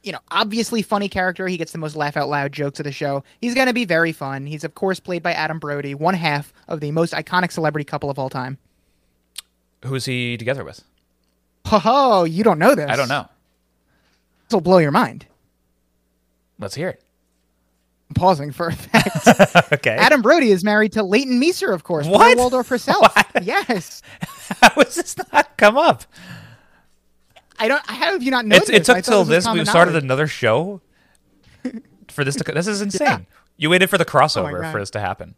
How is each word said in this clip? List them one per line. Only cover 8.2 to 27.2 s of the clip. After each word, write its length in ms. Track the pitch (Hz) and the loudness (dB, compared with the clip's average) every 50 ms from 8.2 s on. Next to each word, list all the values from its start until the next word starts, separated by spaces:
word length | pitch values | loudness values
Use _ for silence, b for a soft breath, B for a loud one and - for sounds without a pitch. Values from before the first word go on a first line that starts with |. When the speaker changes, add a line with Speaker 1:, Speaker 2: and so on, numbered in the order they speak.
| 131 131 | -8 -8
Speaker 1:
time. 300 | - 135 127 131 135 - _ _ _ _ _ _ _ _ _ _ _ _ _ _ _ - _ _ _ _ _ _ _ _ - | -8 -8 -8 -8 -12 -14 _ _ _ _ _ _ _ _ _ _ _ _ _ _ _ -20 _ _ _ _ _ _ _ _ -12
Speaker 2:
Who 100 | 131 135 | -8 -8
is 120 | 131 120 | -6 -6
he 300 | 135 127 123 123 120 120 | -4 -4 -4 -4 -4 -6
together 280 | 113 113 120 139 135 92 | -6 -4 -6 -6 -6 -8
with? 200 | 69 - - _ _ _ _ _ _ _ _ _ _ _ _ _ _ _ _ _ | -14 -16 -20 _ _ _ _ _ _ _ _ _ _ _ _ _ _ _ _ _
Speaker 1:
Ho 100 | - 214 | 0 0
ho, 460 | 202 160 220 247 277 277 254 214 190 175 | 2 2 4 2 4 4 4 4 4 2
you 200 | 165 160 175 214 | 0 0 2 2
don't 140 | 226 180 | 2 2
know 160 | 151 - - 285 | 4 4 4 4
this. 160 | 180 151 139 | 4 0 -2
Speaker 2:
I 60 | 113 | -2
don't 120 | 131 135 120 | -2 -2 -2
know. 200 | 143 143 - _ _ _ _ _ _ _ _ _ _ _ _ _ _ _ _ _ _ _ _ _ _ _ _ | -2 -6 -6 _ _ _ _ _ _ _ _ _ _ _ _ _ _ _ _ _ _ _ _ _ _ _ _
Speaker 1:
This 60 | _ 233 | _ -2
will 60 | 196 | -2
blow 180 | 156 180 190 180 | 2 4 4 4
your 100 | 160 143 | 4 4
mind. 380 | 143 220 226 120 - - - _ _ _ _ _ _ _ _ _ _ _ _ _ _ _ _ _ _ _ _ _ _ _ _ _ _ | 2 0 0 0 -6 -14 -20 _ _ _ _ _ _ _ _ _ _ _ _ _ _ _ _ _ _ _ _ _ _ _ _ _ _
Speaker 2:
Let's 160 | - 104 98 - | -14 -14 -12 -10
hear 160 | 135 165 185 | -8 -8 -8
it. 140 | - _ _ _ _ _ _ _ _ _ _ _ _ _ _ _ _ _ _ _ _ _ _ _ | -10 _ _ _ _ _ _ _ _ _ _ _ _ _ _ _ _ _ _ _ _ _ _ _
Speaker 1:
I'm 60 | - | -4
pausing 360 | 165 175 185 180 143 143 147 | 2 2 2 2 2 -4 -10
for 160 | 139 - 170 165 | -8 -6 -6 -6
a 40 | 170 | -6
fact. 920 | - - - - 220 - 202 - 156 - 226 - - 196 - - 180 - | -8 -8 0 0 2 2 2 -4 -2 -2 -2 2 2 2 4 4 2 2
Speaker 2:
<laughs> 60 | - 151 | 2 -4
Okay. 180 | 139 - 127 | -2 -2 -2
Speaker 1:
Adam 320 | 110 131 208 254 302 269 208 | 0 2 4 4 4 4 4
Brody 260 | 226 320 349 277 220 | 4 4 4 4 4
is 140 | 196 180 170 | 2 2 2
married 300 | 208 208 214 214 220 - | 0 2 2 2 0 0
to 100 | 220 208 | -4 -2
Leighton 360 | 180 202 254 277 262 254 240 | 0 0 0 0 0 0 0
Meeser, 320 | 269 339 370 - 381 349 | 0 0 0 -2 -2 -4
of 120 | 196 165 _ | -4 -4 _
course. 240 | - 175 151 147 | -4 -4 -2 0
Speaker 2:
What? 100 | 156 190 | 2 6
Speaker 1:
Blair 180 | - 440 480 508 | 6 8 8 6
Waldorf 300 | 480 247 247 254 254 240 | 6 2 2 0 -2 -2
herself. 480 | - 254 233 - - 330 415 294 202 - | -2 -4 -4 -2 -2 2 4 4 4 4
Speaker 2:
<laughs> 0 | |
What? 280 | 208 202 - - - 180 | 4 0 0 -2 -4 -2
Speaker 1:
Yes. 580 | 196 285 392 392 - 240 185 - - - - B B B B B B | -2 -4 -4 -2 -2 -4 -4 -4 -10 -20 -20 B B B B B B
Speaker 2:
<laughs> 320 | B B B B - - | B B B B 2 6
How 80 | 254 220 | 6 6
has 240 | - 302 277 - - | 8 6 2 2 2
this 200 | 330 - - - - 359 _ | -8 -8 -8 -8 -10 -10 _
not 240 | - - 311 - _ | 0 0 0 0 _
come 200 | - - 202 220 | 4 4 4 4
up? 260 | 277 330 277 156 - - _ B B B B B B B 113 117 B B B B B B B _ _ _ _ _ _ | 6 4 4 2 0 -6 _ B B B B B B B -20 -20 B B B B B B B _ _ _ _ _ _